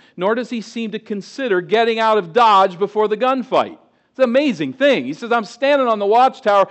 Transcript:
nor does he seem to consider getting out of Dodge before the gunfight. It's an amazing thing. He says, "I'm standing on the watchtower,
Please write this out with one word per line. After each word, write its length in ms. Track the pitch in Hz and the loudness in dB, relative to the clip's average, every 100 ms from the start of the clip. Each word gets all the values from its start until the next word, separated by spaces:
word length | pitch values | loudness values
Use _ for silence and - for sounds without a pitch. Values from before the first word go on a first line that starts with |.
| _ - | _ -6
nor 180 | 185 | -4
does 140 | 226 226 | -2 -4
he 140 | 240 | -8
seem 300 | 202 233 220 | -10 -10 -8
to 60 | 214 | -10
consider 640 | - 202 - - 254 180 | -8 -10 -10 -8 -4 -4
getting 380 | 160 220 233 226 | 0 0 0 0
out 180 | 220 214 | 0 0
of 160 | 175 | 0
Dodge 460 | 165 226 196 196 175 | 2 4 4 2 0
before 280 | 196 214 214 | -4 -2 -2
the 120 | 208 | 0
gunfight. 600 | 254 262 214 165 104 - _ _ _ | -2 -2 -2 -2 -2 -6 _ _ _
It's 100 | - | -4
an 60 | |
amazing 480 | 254 254 302 160 143 | 0 2 0 -2 -6
thing. 320 | 127 285 214 | -2 0 0
He 80 | 123 | -2
says, 180 | 156 233 | -6 -2
"I'm 140 | 233 | -2
standing 420 | 208 - 269 285 247 | -2 -4 0 0 0
on 120 | 214 | -2
the 80 | 202 | 2
watchtower, 640 | 233 262 - 214 202 190 | 4 2 0 0 2 2